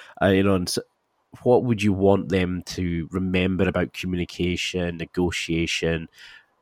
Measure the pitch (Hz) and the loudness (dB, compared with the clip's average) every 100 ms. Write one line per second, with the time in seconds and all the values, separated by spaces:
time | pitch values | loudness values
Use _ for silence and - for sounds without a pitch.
0 | - - 95 95 98 95 87 - - _ | -14 -2 2 4 4 2 0 -4 -6 _
1 | _ _ _ - 123 120 123 107 104 95 | _ _ _ -4 4 4 4 2 2 4
2 | 98 98 - 95 90 90 - - 90 85 | 4 4 2 0 0 -2 -6 -6 -4 -2
3 | 78 95 92 92 92 92 92 90 90 - | -4 -4 -2 0 0 2 0 0 -4 -6
4 | 92 90 87 - 90 87 - 92 87 85 | -6 -4 -6 -4 -4 -2 -4 -4 -4 -6
5 | 82 - 90 - - 82 85 - 82 82 | -8 -2 -2 -2 -4 -2 -2 -2 -2 -2
6 | 80 - - - _ _ | -6 -16 -20 -20 _ _